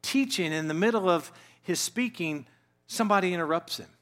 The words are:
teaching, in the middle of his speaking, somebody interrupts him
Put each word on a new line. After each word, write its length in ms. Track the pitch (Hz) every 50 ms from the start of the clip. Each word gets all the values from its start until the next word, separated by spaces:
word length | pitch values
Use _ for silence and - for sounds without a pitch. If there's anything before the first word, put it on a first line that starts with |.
teaching, 500 | - - - 269 269 262 - - 175 156
in 160 | 156 160 156 156
the 60 | 156
middle 340 | 165 196 233 226 220 190 185
of 240 | 175 160 147 - - - - - - _ _
his 140 | - 175 160
speaking, 680 | - - - 233 247 233 - - 170 160 151 147 131 _ _ _ _ _ _ _ _ _
somebody 440 | - - 226 202 208 196 185 180
interrupts 440 | 180 170 165 151 160 170 170 - -
him 120 | - - - _ _